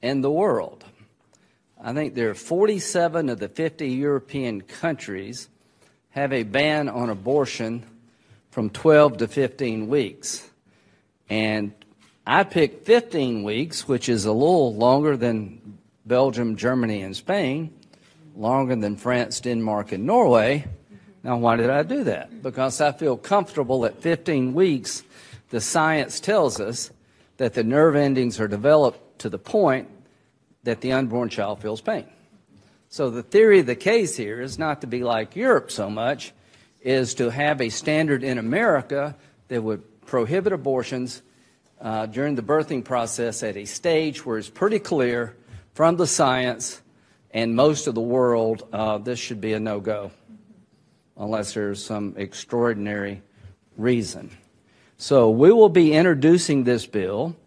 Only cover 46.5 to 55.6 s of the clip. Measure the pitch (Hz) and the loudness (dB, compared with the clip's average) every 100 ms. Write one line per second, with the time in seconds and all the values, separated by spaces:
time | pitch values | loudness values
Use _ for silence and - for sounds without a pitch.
46.5 | 110 - - _ _ _ _ _ 110 117 | -4 -8 -12 _ _ _ _ _ -4 -2
47.5 | 113 147 147 - 113 117 127 123 117 113 | 4 4 4 -2 -4 0 2 2 2 0
48.5 | 110 - 104 110 107 110 120 - 110 110 | -2 -6 -4 -2 -2 -4 -8 -8 -8 -4
49.5 | 107 107 104 98 104 101 - _ - _ | -4 -4 -4 -4 -6 -8 -16 _ -20 _
50.5 | - _ _ _ _ _ - 104 110 104 | -20 _ _ _ _ _ -12 -6 -4 -4
51.5 | - 104 101 - 107 101 - - - - | -4 -4 -6 -8 -6 -6 -8 -10 -12 -6
52.5 | 120 120 107 101 104 101 98 - _ - | 0 0 0 -4 -6 -6 -10 -16 _ -20
53.5 | - _ - 110 120 98 - - - _ | -20 _ -4 0 0 -2 -10 -16 -20 _
54.5 | _ _ _ _ _ - 139 117 113 156 | _ _ _ _ _ 2 6 6 8 8
55.5 | 226 | 10